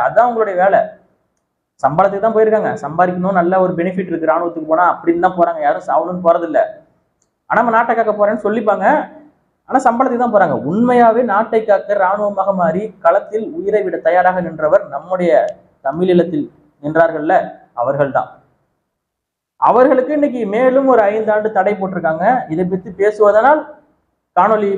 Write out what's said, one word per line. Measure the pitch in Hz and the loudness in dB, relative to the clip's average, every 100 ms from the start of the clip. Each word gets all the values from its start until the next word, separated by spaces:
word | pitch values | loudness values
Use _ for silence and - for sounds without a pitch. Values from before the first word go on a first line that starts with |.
| 127 | 4
அதான் | 160 247 | 2 2
அவங்களுடைய | 226 214 180 | 2 -2 2
வேலை. | 190 165 - - _ _ _ _ _ _ _ _ | 2 2 -2 -8 _ _ _ _ _ _ _ _
சம்பளத்துக்கு | 131 156 196 196 220 | -2 0 -2 -2 -2
தான் | 214 | 0
போயிருக்காங்க, | 220 214 160 120 143 | 0 0 -2 -6 -6
சம்பாதிக்கணும், | 165 185 180 180 185 | -2 -2 -2 -2 0
நல்ல | 170 190 | 0 0
ஒரு | 185 156 | 0 -2
பெனிஃபிட் | 185 185 180 | -4 -4 -6
இருக்கு | 165 156 | -4 0
ராணுவத்துக்கு | 165 175 165 151 | 0 -2 -6 -2
போனா | 160 175 | 0 2
அப்படின்னு | - 170 170 185 | 0 -2 0 0
தான் | 180 | 0
போறாங்க, | 170 165 147 | 0 0 -2
யாரும் | 180 - | -2 -2
சாவணும்னு | 143 170 180 170 | -2 -2 -2 0
போறதில்ல. | 170 165 135 92 - _ _ _ _ _ _ - | 0 0 -2 -2 -6 _ _ _ _ _ _ -4
ஆனா | 190 | -2
நம்ம | 240 226 | 0 0
நாட்டை | 240 240 | 0 0
காக்க | 220 | -2
போறேன்னு | 208 208 220 202 | 0 0 -2 -2
சொல்லிப்பாங்க, | 226 214 185 202 294 - - - _ _ _ - | -2 -2 0 0 0 -4 -14 -20 _ _ _ -4
ஆனா | 247 | 0
சம்பளத்துக்கு | 262 233 269 240 | 0 0 0 0
தான் | 240 | 2
போறாங்க. | 208 175 123 127 | 2 2 0 -2
உண்மையாவே | 202 247 247 233 220 | 0 2 4 4 4
நாட்டை | 240 196 226 226 | 2 0 0 -2
காக்க | 220 196 - 202 | 2 0 0 0
ராணுவமாக | 185 208 208 202 196 | 0 0 -2 -2 -2
மாறி | 190 190 175 214 - | 0 0 -2 -6 -2
களத்தில் | 170 196 - 214 190 160 | 2 2 0 -6 -6 -6
உயிரை | 196 208 | -2 0
விட | 185 170 165 | -2 -2 0
தயாராக | 180 180 180 170 | 2 2 0 -4
நின்றவர் | 156 151 160 - | -2 2 2 0
நம்முடைய | 139 175 185 175 147 101 - _ _ 135 | -12 -6 -2 2 2 0 -6 _ _ -6
தமிழீழத்தில் | 156 185 180 180 156 120 _ _ _ | -2 2 2 2 -2 -6 _ _ _
நின்றார்கள்ல, | 147 160 165 160 156 185 - - _ 120 | -4 2 2 0 0 0 -2 -10 _ -6
அவர்கள்தான். | 123 139 139 127 - - _ _ _ _ _ _ _ _ _ _ _ - | -2 0 0 -2 -6 -12 _ _ _ _ _ _ _ _ _ _ _ -2
அவர்களுக்கு | 131 214 262 254 247 302 | 2 4 4 2 0 0
இன்னைக்கு | 285 240 202 214 | 0 -2 -4 0
மேலும் | 254 262 269 | 2 2 2
ஒரு | 240 202 | 2 2
ஐந்து | 220 220 | 0 0
ஆண்டு | 214 214 208 | -2 0 0
தடை | 190 196 | 0 -2
போட்டிருக்காங்க. | 190 180 165 160 196 254 - 160 | -4 -4 -4 0 0 0 -2 -4
இதை | 180 | -4
பத்தி | 185 196 185 | -4 -6 -2
பேசுவதனால் | 208 208 208 208 254 302 - - _ _ _ _ _ 180 | -2 2 2 4 4 2 -2 -16 _ _ _ _ _ 0
காணொளி | 202 214 202 | 2 2 0